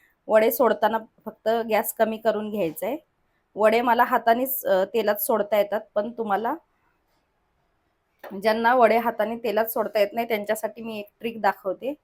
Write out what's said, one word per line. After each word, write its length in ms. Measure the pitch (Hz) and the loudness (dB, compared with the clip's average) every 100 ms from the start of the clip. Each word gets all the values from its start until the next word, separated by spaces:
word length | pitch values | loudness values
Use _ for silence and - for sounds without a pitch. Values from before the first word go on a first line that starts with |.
| _ _ - | _ _ 0
वडे 240 | 214 220 | 4 4
सोडताना 480 | - 233 214 214 226 220 _ | 4 2 2 0 -2 -6 _
फक्त 240 | - - 220 233 226 | -16 -6 -2 -2 0
गॅस 240 | 214 220 | 0 0
कमी 220 | - 220 220 | -2 -2 0
करून 340 | 226 208 214 | -2 -2 -2
घ्यायचा 360 | 208 165 151 190 | -2 -4 -4 -6
आहे. 100 | 302 _ _ _ _ _ | -6 _ _ _ _ _
वडे 260 | - 214 226 | 0 2 4
मला 240 | 247 233 | 2 2
हातानेच, 600 | 240 247 226 233 262 - - | 2 2 2 2 0 -4 0
अ, 180 | 190 | 2
तेलात 320 | 190 226 208 208 | 2 0 0 -2
सोडता 420 | - 220 208 214 | 0 0 2 0
येतात, 220 | 202 180 - | 0 -4 -6
पण 160 | - 214 | -6 -4
तुम्हाला 440 | 233 220 202 233 330 _ _ _ _ _ _ _ _ _ _ _ _ _ _ _ _ - 196 | -6 -4 -2 -2 -6 _ _ _ _ _ _ _ _ _ _ _ _ _ _ _ _ -16 -4
ज्यांना 320 | 214 220 226 | -2 0 2
वडे 240 | 254 220 226 | 6 6 4
हाताने 380 | 233 226 214 233 | 0 -2 -4 -4
तेलात 300 | 233 208 220 | -2 -2 -2
सोडता 340 | 254 208 220 | -2 -2 0
येत 80 | 202 | 0
नाही 160 | 233 233 | -2 -4
त्यांच्यासाठी 540 | 214 202 214 214 226 | -4 -2 -4 -6 -10
मी 160 | 226 214 | -12 -12
एक 80 | 202 _ | -14 _
ट्रिक 220 | 226 220 | -10 -4
दाखवते. 520 | 208 - 196 180 240 294 | -2 -2 -6 -6 -8 -10